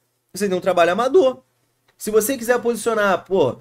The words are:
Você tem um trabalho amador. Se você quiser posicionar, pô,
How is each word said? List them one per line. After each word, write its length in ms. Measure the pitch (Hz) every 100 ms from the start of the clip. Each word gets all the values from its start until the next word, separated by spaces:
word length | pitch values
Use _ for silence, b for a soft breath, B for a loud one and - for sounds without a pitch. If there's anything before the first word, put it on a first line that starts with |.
| _ _ _
Você 160 | 185 202
tem 80 | 180
um 40 |
trabalho 320 | 185 180 170
amador. 500 | 190 262 359 262 254 _ _ _ _ _ -
Se 140 | -
você 260 | 214 214 262
quiser 240 | 226 247
posicionar, 640 | 240 226 233 214 202 175
pô, 320 | - 185 131 104